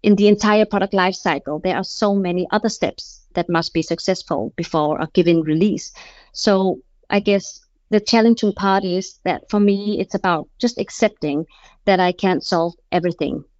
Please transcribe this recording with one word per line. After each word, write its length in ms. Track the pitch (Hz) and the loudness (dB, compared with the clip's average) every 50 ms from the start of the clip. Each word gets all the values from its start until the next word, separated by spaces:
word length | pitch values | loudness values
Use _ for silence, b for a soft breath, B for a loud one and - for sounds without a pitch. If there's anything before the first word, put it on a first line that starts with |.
| - | 6
in 140 | 208 208 | 4 4
the 120 | 190 202 208 | 6 6 4
entire 380 | 208 208 - 214 208 214 214 | 4 4 4 2 4 4 2
product 280 | 214 - 202 202 196 - | 2 0 -2 -2 0 0
life 200 | 196 180 185 190 | 0 0 0 -2
cycle, 460 | - - 190 156 139 - - 151 156 | -2 -4 -2 -2 -2 -4 -8 -8 -4
there 160 | 151 185 175 | -4 -2 -2
are 80 | 135 190 | -2 -4
so 300 | - - - - 202 202 | -6 -6 -2 0 0 0
many 320 | 202 190 180 175 180 180 - | 0 0 0 -2 -2 -2 -2
other 180 | - 214 214 226 | -2 -2 -2 -2
steps 580 | - - - - - - - - - - _ _ _ | -2 -2 -4 -4 -4 -8 -20 -20 -20 -20 _ _ _
that 140 | - 165 - | -4 -2 0
must 240 | 175 165 165 - - | 0 0 -2 0 -2
be 100 | 170 156 | -4 -2
successful 680 | - 170 160 - - 185 - - - 165 143 107 120 _ | -2 -4 -4 -2 -2 -2 -2 -2 -6 -4 -4 -4 -6 _
before 440 | - 170 - - 160 151 151 151 - | -8 -8 -4 -2 -2 0 0 -2 -2
a 80 | 160 160 _ | -4 -2 _
given 300 | - 170 170 170 165 156 | 2 4 4 4 2 2
release. 500 | 151 156 160 185 214 175 165 - - - B B B B B B B B | 0 0 2 2 0 0 -2 -8 -12 -18 B B B B B B B B
So 480 | - - 220 202 190 190 190 175 - _ _ _ _ _ _ | -2 0 2 2 2 2 0 -2 -4 _ _ _ _ _ _
I 120 | - 202 | -2 -2
guess 400 | 202 208 202 196 - - - - _ _ _ _ _ _ | 0 2 0 0 -2 -6 -18 -20 _ _ _ _ _ _
the 100 | 208 214 | -2 -2
challenging 520 | 208 - - 233 220 233 233 226 - 208 196 | 0 2 2 4 6 6 4 4 2 -2 -2
part 320 | - 196 196 190 196 196 | 0 0 2 2 2 0
is 360 | 185 175 185 190 - - _ _ | 0 -4 -4 -4 -6 -14 _ _
that 260 | 190 165 - - _ | -4 -4 -4 -6 _
for 100 | - 208 | 0 2
me, 400 | 202 202 196 196 202 208 208 - | 4 4 2 2 -2 -4 -4 -4
it's 140 | 196 - - | -4 -4 -4
about 340 | 196 - 190 175 156 143 - _ _ | -4 -2 0 -2 -2 -4 -10 _ _
just 200 | - 233 233 - | -4 -4 -2 -4
accepting 680 | 208 - - - - 208 - _ - 151 143 147 165 b b b b b b b _ | -8 -8 -2 0 0 0 0 _ -6 -4 -4 -4 -6 b b b b b b b _
that 160 | - 196 185 | 2 2 4
I 120 | 185 180 180 | 4 0 0
can't 320 | - - 190 185 165 - | 0 0 0 0 0 -2
solve 300 | - - 170 165 175 175 _ _ _ | -2 -2 0 0 -2 -4 _ _ _
everything. 540 | - 180 170 180 170 - 160 - - 147 147 _ _ | -4 -2 -2 -2 -4 -2 -4 -4 -4 -8 -10 _ _